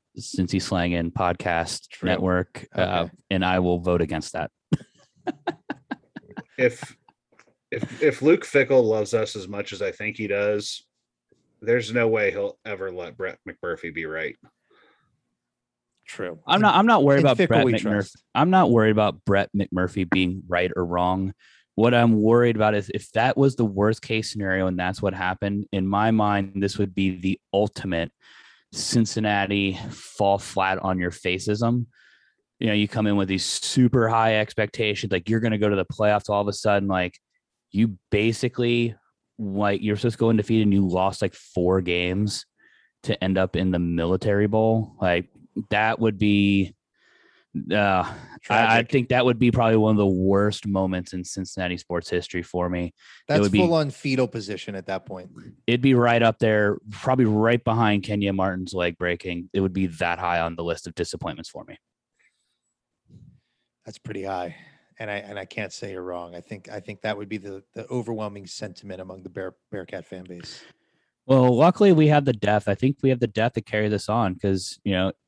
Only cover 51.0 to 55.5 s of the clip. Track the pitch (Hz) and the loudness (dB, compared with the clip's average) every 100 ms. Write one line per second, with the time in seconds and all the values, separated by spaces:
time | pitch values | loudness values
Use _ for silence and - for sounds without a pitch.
51 | 90 92 87 98 90 - 90 90 - 87 | -8 -10 -10 -10 -10 -6 -6 -6 -6 -8
52 | - 90 - 90 85 90 90 90 85 - | -4 -4 -4 -8 -6 -4 -4 -4 -6 -10
53 | - - - 151 202 202 175 165 143 - | -20 -16 -2 0 2 4 4 2 -2 -4
54 | 143 131 123 113 98 98 - 98 92 95 | -2 0 -2 -4 -10 -10 -10 -10 -8 -8
55 | - 95 90 - - | -8 -14 -16 -20 -20